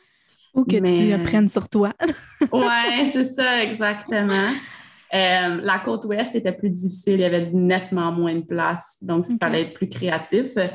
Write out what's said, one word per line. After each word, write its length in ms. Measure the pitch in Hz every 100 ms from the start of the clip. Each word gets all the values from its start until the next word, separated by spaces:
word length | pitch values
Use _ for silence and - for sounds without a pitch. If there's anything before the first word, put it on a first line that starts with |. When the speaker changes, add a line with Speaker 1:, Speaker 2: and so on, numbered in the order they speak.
| _ _ _ _ _
Speaker 1:
Ou 100 | 262
que 140 | 247 202
Speaker 2:
Mais 220 | 185 175
Speaker 1:
tu 120 | 214
apprennes 360 | 196 170 214 208
sur 180 | - -
toi. 260 | 214 202 -
<laughs> 520 | 330 - - - 294
Speaker 2:
Ouais, 520 | 254 240 233 233 240 269
c'est 160 | 254 254
ça, 360 | - 254 240
exactement. 880 | 214 220 208 208 - 220 202 190 202 277 - - - - -
Euh, 460 | 190 185 185 180 170
la 180 | 196 190
côte 260 | 240 226 214
ouest 280 | 208 247 233
était 180 | 185
plus 160 | 180 208
difficile, 440 | 175 185 - - 190
il 40 |
y 40 | 180
avait 240 | 175 170
nettement 600 | 180 180 185 180 180 170
moins 240 | 170 170 165
de 60 |
place, 560 | 160 170 165 170 - -
donc 240 | 190 170 175
il 60 | 233
Speaker 1:
Ok. 40 |
Speaker 2:
fallait 200 | 170 160
être 100 | 165
plus 160 | - 185
créatif. 600 | - 180 160 - 202 254 208 180